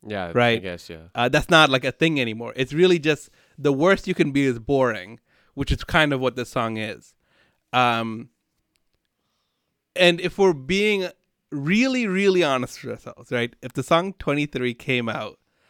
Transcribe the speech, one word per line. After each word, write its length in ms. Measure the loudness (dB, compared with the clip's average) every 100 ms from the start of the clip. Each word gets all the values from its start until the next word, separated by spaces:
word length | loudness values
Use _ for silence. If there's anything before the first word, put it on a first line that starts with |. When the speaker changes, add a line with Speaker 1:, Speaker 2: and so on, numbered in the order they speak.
| -10
Speaker 1:
Yeah, 220 | -8 -2
I 40 |
Speaker 2:
Right? 300 | 2 2 2
Speaker 1:
guess, 260 | -2 -10 -12
yeah. 200 | -18 -12
Speaker 2:
Uh, 140 | -2 0
that's 220 | 0 2
not, 180 | 4 4
like, 160 | 2
a 80 | -2
thing 280 | -2 -2 0
anymore. 320 | -4 -6 -10 -6
It's 160 | -6
really 280 | 2 4 4
just 280 | 2 -2 -4 _ _ -4
the 140 | -2
worst 340 | 2 4 2 0
you 80 |
can 160 | -2 0
be 140 | 2
is 140 | 0 0
boring, 580 | 0 2 2 0 -10 -18 _ _ _
which 180 | -8 -4
is 100 | -4
kind 280 | 0 2 2
of 80 | 2
what 160 | -2 -2
this 120 | -6
song 280 | -4 -4 -4
is. 380 | -8 -10 _ _ _ _ _ _ _
Um, 580 | 2 2 2 -4 -10 -14 _ _ _ _ _ _ _ _ _ _ _ _ _ _ _ _ 2
and 240 | 2 2
if 180 | -4 2
we're 140 | 2
being 560 | 2 -2 0 2 0 -2 -8 _ _ _
really, 560 | -8 0 2 2 0 0
really 380 | 2 2 4
honest 400 | 2 0 -2 -8
with 80 | -12
ourselves, 400 | -12 -14 -20 -8
right? 240 | -4 -4 -8
If 120 | -10
the 100 | -8
song 300 | 0 2 0
Twenty-three 640 | -6 -4 -2 -2 -4 -4
came 340 | -6 -2 -2 -2
out, 320 | -6 -8 -14 _ _ _